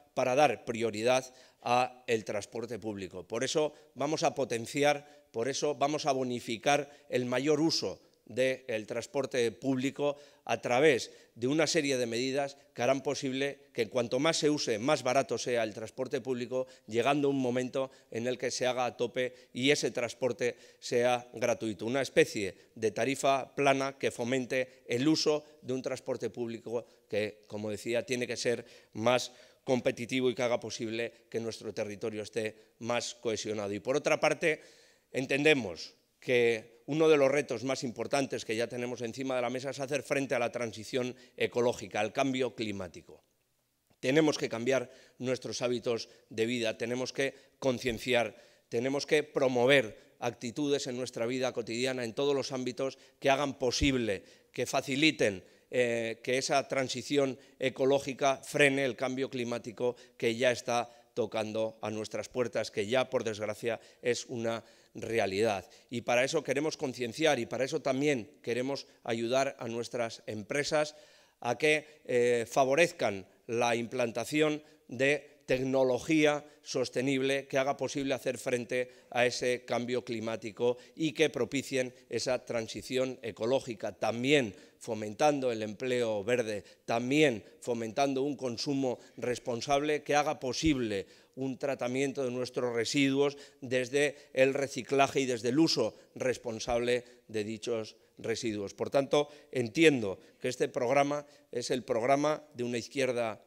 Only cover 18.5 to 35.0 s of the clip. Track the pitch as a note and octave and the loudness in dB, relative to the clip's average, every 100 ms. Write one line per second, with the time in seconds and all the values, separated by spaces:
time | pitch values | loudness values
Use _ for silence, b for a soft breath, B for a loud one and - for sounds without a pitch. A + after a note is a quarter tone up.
18.5 | - B2+ B2 B2 - A#2+ C3 B2+ - - | -2 -2 0 -2 -2 -4 -2 -4 -6 -12
19.5 | B2+ C3+ C#3+ C#3 B2 A#2 - B2+ A2+ A#2+ | 0 2 4 2 -2 -4 -2 -2 0 -2
20.5 | - B B - B2 B2 B2 - A2+ A#2+ | -4 B B -2 2 4 2 -2 -2 0
21.5 | A2+ A2+ F#2+ A2 C3+ C3 E3+ D3+ A2 F#2+ | 0 -2 -4 -2 -2 2 4 4 2 -6
22.5 | - B A#2 A2 G#2 B2 C3+ C#3 C3+ - | -6 B -2 -2 0 -2 2 2 2 -2
23.5 | - C#3 C3+ C3+ - A2+ - A#2 C3 A#2 | 0 2 4 0 -2 -4 -2 -2 -2 0
24.5 | C3 B2+ - - B2 D3 D#3 D#3+ D3+ - | -2 -4 -8 -4 0 2 4 2 0 -2
25.5 | - - B2+ C3 B2+ C3+ A#2+ A#2 B2 A#2 | -16 -6 -4 -4 -6 -6 -4 -6 -6 -6
26.5 | A2+ A2 A#2 - b - G#2 G#2 - - | -6 -6 -6 -8 b -4 -2 -2 -6 -12
27.5 | G#2 G#2+ G#2 A#2 A#2 A#2+ B2 A#2+ A#2 B2 | -8 -6 -6 -2 -2 0 -4 -4 -2 -2
28.5 | A#2 - B B A2 A#2 B2 - B B | -2 -6 B B 0 2 2 0 B B
29.5 | B - B2 C3+ B2+ A#2 C3 B2+ A2+ A#2+ | B 0 2 2 -2 -4 0 0 0 0
30.5 | A#2+ A2 - A2+ A2+ A#2 b - A2+ A2+ | 0 -4 -8 -6 -4 -6 b -8 -6 -6
31.5 | - A2 G2+ G#2+ G2+ A#2 G#2+ G2+ A#2 G#2+ | -8 -10 -6 -6 -6 -6 -6 -6 -6 -6
32.5 | - - - A#2 A#2+ - - A#2 G#2 G#2+ | -8 -20 -10 -2 -2 -2 -6 -4 -2 -4
33.5 | G#2+ G2+ G2+ A#2+ C#3+ D#3 D3+ D3+ D3+ E3 | -4 -4 -4 -2 0 2 2 2 2 0
34.5 | D#3 B B B B | -2 B B B B